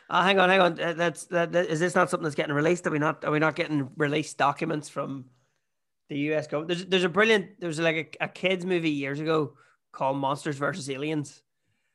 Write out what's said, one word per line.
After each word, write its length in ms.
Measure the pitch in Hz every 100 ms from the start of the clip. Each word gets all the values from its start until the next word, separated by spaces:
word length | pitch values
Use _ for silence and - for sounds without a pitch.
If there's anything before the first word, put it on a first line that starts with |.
| -
Uh, 120 | 175
hang 160 | 180 196
on, 120 | 180
hang 100 | 190
on. 180 | 175 156
Uh, 140 | 165
that's, 320 | 160 170 165 -
that, 260 | 175 170
that, 140 | 170 180
is 120 | 156
this 160 | 175 185
not 140 | 175
something 160 | 170 165
that's 100 | 139
getting 180 | 151
released? 320 | 143 156 180 180
Are 40 |
we 80 | 151
not, 240 | 156 143
are 80 | 147
we 80 | 151
not 160 | 156 170
getting 340 | 151 151 135 156
released 420 | 147 151 147 -
documents 520 | 139 - 160 151 147
from 360 | 139 143 135 123 _ _ _ _ _ _ _ -
the 80 | 147
U 160 | 147
S 140 | 151 143
government? 200 | 151 160
There's, 180 | 175 185
there's 140 | 185 180
a 40 |
brilliant, 500 | 170 220 214 175 -
there 60 | 175
was, 120 | 151
like, 380 | 165 160 151 -
a, 60 | 160
a 20 |
kids 380 | - 185 185 180
movie 240 | 175 165
years 300 | 143 139 143
ago 320 | 156 156 143 - _ _ _
called 240 | - 131 139
Monsters 400 | 139 143 160 139
versus 320 | 143 156 139
Aliens. 520 | 135 151 156 143 - _ _ _ _ _